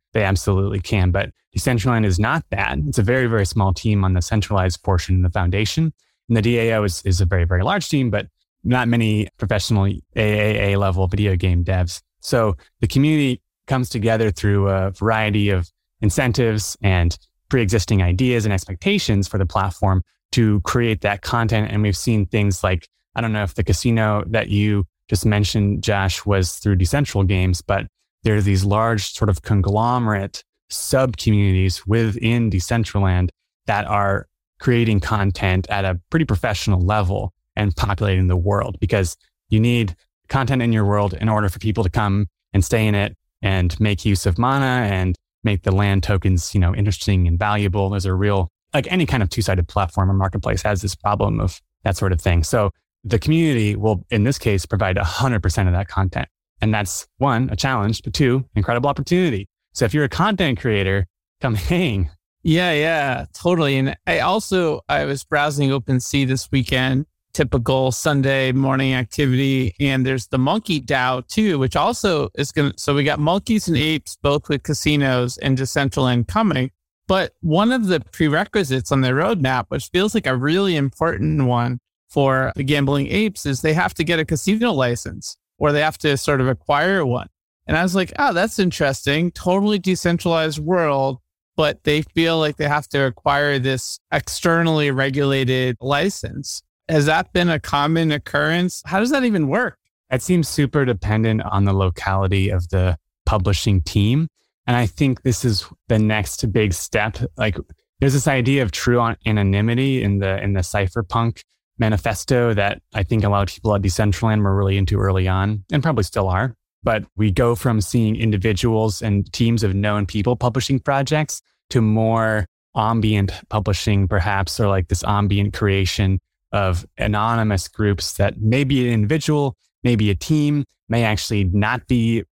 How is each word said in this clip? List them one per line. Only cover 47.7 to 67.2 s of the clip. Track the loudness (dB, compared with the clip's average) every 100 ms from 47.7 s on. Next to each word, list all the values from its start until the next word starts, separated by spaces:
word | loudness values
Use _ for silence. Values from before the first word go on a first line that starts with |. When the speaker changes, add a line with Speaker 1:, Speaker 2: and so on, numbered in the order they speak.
| 0 0
Speaker 1:
There's | -2 -2
a |
real, | 0 2 0 -2 -6 _
like, | -4 -2
any | -2
kind | 0 0
of | 0
two-sided | -2 0 0 0
platform | -2 -4 0 0
or |
marketplace | 2 0 -2 -2 -2
has | 0 -2
this | -4
problem | -4 -2 0 0 0
of | -2 -6 _ _
that | -4 -2
sort | 0
of | 0
thing. | 2 0
So | 2 0 0 -4 _ _
the | -2 -2
community | 2 2 2 2 0
will, | 0 0 -2 -2
in | 0
this | 0 0
case, | 0 -2
provide | -2 -2 0 0
a |
hundred | -2 -2 0 0
percent | 0 0 2
of |
that | 0 -2
content. | -2 -2 -4 -8 _ _ _
And | 0
that's, | 0 -2 -6 -12 _
one, | 0 2 0
a | -2
challenge, | -2 0 -2 -4
but | -8
two, | 0 2 2 -2
incredible | -2 0 0 0
opportunity. | -2 0 0 0 -2 -8 _ _
So | -2
if | 0
you're | 2
a | 0
content | 0 -2 0 -2 0
creator, | -2 0 0 0 -2 _ _ _
come | -4
<laughs> | -2
hang. | 0 0 0 -2 -4 -6 _ _
Speaker 2:
Yeah, | 0 0 2
yeah, | 0 0 0 -2 -4 -8
totally. | -4 0 2 2 2
And | 0 -4 -4
I | -2
also, | 0 -2 -2 0 0 -2 -2
I | -2
was | -2 -6
browsing | -2 0 0 0 0
OpenSea | 0 -2 -2 0 -2 0
this | -2 -2
weekend, | -2 0 0 0 -2 -4 _